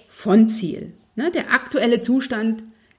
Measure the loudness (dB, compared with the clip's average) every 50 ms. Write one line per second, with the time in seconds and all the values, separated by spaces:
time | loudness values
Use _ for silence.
0 | _ _ -16 -6 0 4 6 6 6 4 2 -2 -4 -6 -6 -8 -10 -14 -16 -20
1 | _ _ _ -6 -4 -4 -4 -4 -2 0 0 -2 0 -2 -2 0 2 2 2 0
2 | 0 0 0 0 -2 -2 -4 -4 -2 -2 -4 -4 -8 -14 -20 _ _ _ _